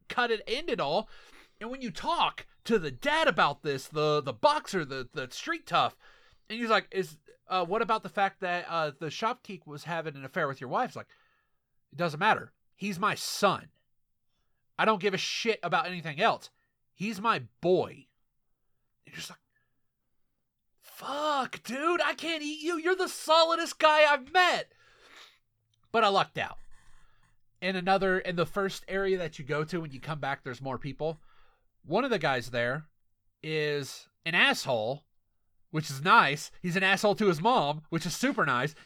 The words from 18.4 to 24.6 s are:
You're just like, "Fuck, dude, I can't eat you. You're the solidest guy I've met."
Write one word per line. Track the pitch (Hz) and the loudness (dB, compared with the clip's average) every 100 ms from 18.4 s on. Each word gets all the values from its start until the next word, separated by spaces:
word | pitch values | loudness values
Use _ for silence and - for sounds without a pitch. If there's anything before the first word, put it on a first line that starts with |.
| _ _ _ _ _ _ - | _ _ _ _ _ _ -20
You're | 160 | -16
just | - | -16
like, | - _ _ _ _ _ _ _ _ _ _ _ _ _ _ | -18 _ _ _ _ _ _ _ _ _ _ _ _ _ _
"Fuck, | - - - 285 302 277 247 - | -20 -14 -8 -4 0 0 -2 -6
dude, | - 262 320 349 | -8 -2 0 2
I | 294 | 0
can't | - 320 320 | -2 -4 -4
eat | 294 311 | -6 -6
you. | 311 339 | -4 -2
You're | 330 370 | 0 0
the | 359 | -2
solidest | - - 320 330 330 330 - | -4 4 6 6 2 -2 4
guy | 311 302 302 | 6 8 6
I've | 285 262 | 4 2
met." | 359 359 214 | 4 4 2